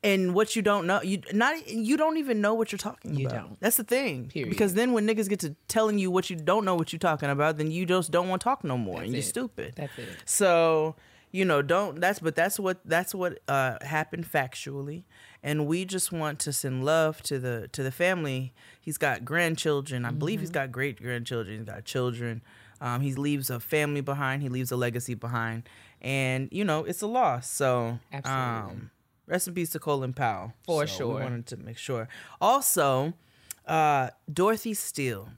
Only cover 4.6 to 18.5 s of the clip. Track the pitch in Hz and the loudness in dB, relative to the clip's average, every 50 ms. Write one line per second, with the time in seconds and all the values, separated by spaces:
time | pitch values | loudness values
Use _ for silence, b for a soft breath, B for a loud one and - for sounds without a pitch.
4.6 | 220 196 180 202 240 254 247 220 208 214 226 214 220 190 208 185 180 151 147 _ | 2 4 4 2 2 4 4 4 4 2 2 2 2 0 0 -2 -2 -6 -6 _
5.6 | _ - - 226 220 214 208 208 190 185 180 190 180 - 185 165 151 160 185 220 | _ 0 2 4 4 4 4 2 2 2 2 2 0 0 -6 -2 2 2 2 4
6.6 | 214 190 180 170 160 - - 165 - 175 156 147 151 139 143 139 147 156 156 151 | 4 2 2 2 0 -2 -2 0 2 2 2 2 0 0 2 4 4 2 2 2
7.6 | 151 156 156 175 185 170 180 185 170 - 156 175 180 185 185 165 - - 147 - | -2 -2 0 -2 2 2 2 2 2 2 2 2 2 2 -2 0 0 0 0 0
8.6 | - 151 131 123 113 95 90 82 82 101 127 - 139 - - 233 254 240 _ - | 0 -2 -2 -2 -2 -2 -4 -6 -4 -4 -4 -2 -4 -2 -4 -4 -4 -4 _ -8
9.6 | 64 - 123 - 147 139 - - 117 92 92 - - - - - 202 185 175 170 | -10 -8 -8 -8 -10 -10 -8 -12 -12 -12 -14 -14 -6 -2 2 4 6 6 8 8
10.6 | 165 165 160 156 156 160 156 b b b b b b b - 185 190 180 156 143 | 6 6 6 4 2 0 -4 b b b b b b b -2 0 2 4 4 4
11.6 | 143 143 165 185 208 190 139 156 175 185 196 - 165 160 151 - 165 196 - - | 4 4 2 2 2 0 -2 0 0 0 0 2 -2 -2 2 2 2 2 2 0
12.6 | 202 185 185 185 _ - 160 170 185 - - 190 180 175 139 - _ - 139 139 | 0 -2 -2 -2 _ 0 0 2 2 0 -4 -4 -4 -4 -4 -6 _ 0 0 2
13.6 | 131 127 117 - - 135 156 156 156 - - 175 165 - - 151 131 131 - - | 2 0 -2 -4 -6 -2 -2 -2 -2 -2 -6 -8 -8 -2 0 0 0 0 -6 -10
14.6 | - 143 139 139 139 143 151 175 180 B B B B B B B - 143 151 151 | -10 -8 -8 -8 -8 -8 -10 -12 -14 B B B B B B B -4 -2 0 0
15.6 | 147 143 160 175 190 185 190 185 - - 175 165 156 151 147 147 - 151 139 - | 2 2 0 0 0 -2 -2 -2 -2 -2 -2 -2 -2 -2 -2 -4 -4 -4 -2 -2
16.6 | - 135 131 127 131 147 160 160 160 156 156 - - - 147 131 127 127 120 113 | -2 -2 -2 0 2 4 4 6 4 4 0 -2 -6 -4 -4 -2 -2 -2 -4 -4
17.6 | - - - - 135 131 131 - 175 180 190 175 160 143 131 131 131 127 | -6 -8 -6 -4 -4 -4 0 2 2 2 2 0 -2 -2 -2 -4 -4 -6